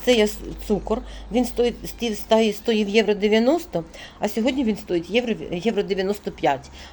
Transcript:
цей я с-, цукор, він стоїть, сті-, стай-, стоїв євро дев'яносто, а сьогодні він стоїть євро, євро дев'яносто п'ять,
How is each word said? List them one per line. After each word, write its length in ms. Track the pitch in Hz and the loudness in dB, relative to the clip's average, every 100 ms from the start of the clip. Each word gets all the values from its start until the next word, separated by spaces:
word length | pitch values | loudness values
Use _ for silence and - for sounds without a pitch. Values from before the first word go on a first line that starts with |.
цей 140 | 240 240 | 2 4
я 60 | |
с-, 120 | 208 - - - - | 4 0 -12 -8 -2
цукор, 360 | 196 - 226 - - - | -2 0 -4 -6 -14 -2
він 120 | 226 | 0
стоїть, 440 | 233 - 240 - 165 | 0 0 0 -2 -10
сті-, 260 | - 233 | -6 -6
стай-, 380 | 208 - 220 220 | -6 2 4 4
стоїв 360 | 202 - 214 202 | 2 0 2 4
євро 260 | 220 202 | 4 4
дев'яносто, 680 | 202 208 220 240 330 - 175 160 - - - | 2 4 4 4 2 0 -6 -6 -12 -18 -6
а 100 | 214 | -4
сьогодні 360 | 226 233 269 | 0 0 2
він 120 | 220 202 | 0 -2
стоїть 340 | - 175 170 | -2 -4 0
євро, 240 | 226 240 175 - | 0 0 -4 -6
євро 320 | 175 208 196 | -4 -2 -2
дев'яносто 480 | 180 190 190 202 196 | -2 -2 -2 -4 -8
п'ять, 400 | - 156 135 - - - | -2 0 0 -6 -18 -10